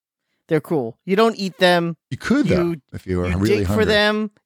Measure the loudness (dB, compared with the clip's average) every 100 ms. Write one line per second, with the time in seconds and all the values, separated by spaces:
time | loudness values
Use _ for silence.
0 | _ _ _ _ -4 -4 -2 -4 -4 -8
1 | -4 2 2 0 -6 0 2 4 0 -6
2 | -12 -8 -2 0 2 0 0 -4 _ -12
3 | -4 -2 -2 0 0 0 0 0 2 2
4 | 2 0 -4 _